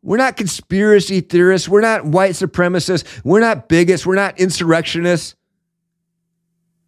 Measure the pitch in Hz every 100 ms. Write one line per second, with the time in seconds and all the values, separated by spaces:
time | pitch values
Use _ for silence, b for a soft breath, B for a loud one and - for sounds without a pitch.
0 | - 214 262 254 190 - - 190 214 208
1 | 180 190 - 175 180 190 165 202 226 214
2 | 151 170 190 175 185 - 180 180 - 175
3 | - - 123 202 226 190 - 165 175 180
4 | 170 190 196 - 185 - 170 160 160 170
5 | 175 170 - - _ _ _ _ _ _
6 | _ _ _ _ _ _ _ _